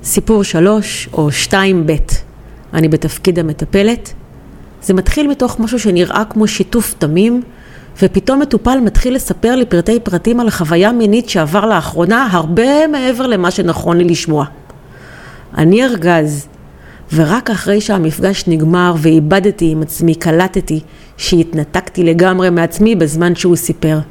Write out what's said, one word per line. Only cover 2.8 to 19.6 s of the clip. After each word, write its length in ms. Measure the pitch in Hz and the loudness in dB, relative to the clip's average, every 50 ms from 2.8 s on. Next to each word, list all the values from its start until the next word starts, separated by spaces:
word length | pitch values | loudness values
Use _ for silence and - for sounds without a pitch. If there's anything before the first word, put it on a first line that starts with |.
| 160 160 | 0 2
בתפקיד 500 | 156 156 - 156 - - - 196 175 170 | 0 0 -2 -4 -8 -2 -2 -2 0 0
המטפלת. 720 | 165 160 156 - - - - 190 202 214 240 240 - - - - - - - - - - - - - - - - - | -2 -4 -4 -6 -8 -2 0 0 2 2 0 -2 -6 -14 -16 -18 -18 -20 -20 -20 -20 -20 -20 -20 -20 -20 -20 -18 -2
זה 120 | - 190 | 0 0
מתחיל 340 | 185 185 - - 294 302 285 | 0 2 0 0 0 0 -2
מתוך 320 | 285 277 262 247 - - | 0 -2 -2 -4 -2 -4
משהו 180 | 226 220 233 247 | -4 -4 -4 -2
שנראה 460 | 208 220 180 175 180 - - - 214 | 0 0 2 2 0 0 0 -4 -4
כמו 220 | 214 - 220 214 214 | -2 -2 0 0 0
שיתוף 460 | 214 - 190 - - 233 214 - - - | 0 -2 -4 -2 0 -2 -2 -2 -4 -4
תמים, 440 | - 151 151 175 202 226 240 247 247 - - - - - - - - - - - 196 | -4 -2 2 2 2 2 2 -2 -4 -6 -16 -20 -20 -20 -20 -20 -20 -20 -4 0 0
ופתאום 380 | 185 185 196 190 - 262 269 | 0 0 0 0 0 0 0
מטופל 380 | 294 285 - 214 214 240 254 269 | 0 0 0 0 0 2 0 2
מתחיל 340 | 247 202 - - - 254 247 | 0 2 2 2 2 2 0
לספר 420 | 262 - - 185 - - 226 247 | -2 -4 -4 -8 -2 0 0 2
לי 100 | 262 247 | 2 0
פרטי 340 | 247 - 170 170 - 220 240 | 2 0 0 2 2 0 0
פרטים 400 | 233 - 185 175 - 220 240 240 | -2 -2 -4 -2 -2 0 0 0
על 100 | 247 220 | 0 -2
חוויה 420 | 190 - 175 151 170 170 185 208 240 | -2 -2 -2 0 2 2 2 2 2
מינית 360 | 240 226 208 202 233 240 - | 2 2 2 2 2 0 -2
שעבר 380 | - 190 156 147 160 208 190 | -2 -2 -2 0 0 2 2
לאחרונה, 600 | 226 220 175 151 - - 156 170 175 220 240 269 240 | 2 2 0 -2 -4 -2 -2 0 2 2 0 0 0
הרבה 560 | 180 175 160 156 175 190 226 262 285 294 311 | 0 -2 0 0 0 2 2 4 4 2 2
מעבר 400 | 320 302 285 254 254 262 233 254 | 2 0 -2 0 -2 -2 -2 -2
למה 240 | 254 233 196 180 175 | -2 0 0 0 -2
שנכון 480 | 185 - 185 170 160 - - 160 170 170 | -2 0 -2 -2 -2 -2 -2 0 2 2
לי 60 | 175 | 4
לשמוע. 420 | 175 175 156 - 165 156 147 143 143 - - - - - - - - - - - - - - - - - - - - - - | 2 2 -2 -2 -2 -2 -2 -2 -4 -8 -16 -20 -20 -20 -20 -20 -20 -20 -20 -20 -20 -20 -20 -20 -20 -20 -20 -20 -12 -2 0
אני 260 | 151 160 190 226 254 | 2 4 4 4 2
ארגז, 640 | 269 240 196 160 175 175 165 156 151 147 143 143 - - - - - - - - - - - - - 156 | 0 -2 -2 0 2 2 2 2 0 -4 -6 -10 -14 -20 -20 -20 -20 -20 -20 -20 -20 -20 -20 -12 -4 0
ורק 360 | 156 165 147 180 247 262 - | 0 2 2 0 -2 -2 -4
אחרי 300 | 220 180 - 175 202 214 | -6 -4 -2 0 0 0
שהמפגש 640 | 214 - 214 190 165 160 151 - - 185 196 - - | 0 0 -2 0 0 -2 -2 -2 -2 -2 -2 -2 -2
נגמר 480 | - 170 160 156 156 170 180 180 180 175 165 | -2 0 0 2 2 2 2 2 2 0 2
ואיבדתי 720 | 147 165 160 160 151 151 180 196 185 208 196 - | 2 4 4 4 4 4 0 2 2 0 0 0